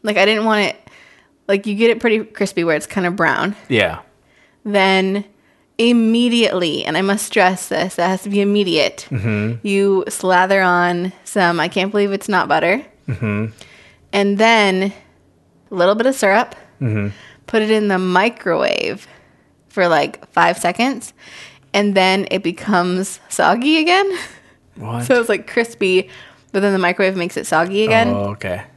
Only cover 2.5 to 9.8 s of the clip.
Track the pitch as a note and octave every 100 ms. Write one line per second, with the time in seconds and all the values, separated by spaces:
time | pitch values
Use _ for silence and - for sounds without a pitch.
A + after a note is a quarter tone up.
2.5 | - E3+ D3+ - - F3 F#3+ D#3+ C3 F3+
3.5 | G3+ - A#2 F#2 D#2+ - _ _ _ _
4.5 | _ G#3+ G3+ F#3+ F#3+ F#3+ G3 G3+ _ _
5.5 | _ _ - A#3 A#3+ A3 A#3 A#3+ A#3 G#3+
6.5 | F#3 E3+ D3 - D#3+ G3 G3+ - A3+ F#3
7.5 | F#3 - D#3+ F3+ - F3+ F#3+ G3+ G3+ G3+
8.5 | G#3 F#3+ D#3+ F#2 - - A2+ A2 G#2 G#2+
9.5 | A#2 G#3 G3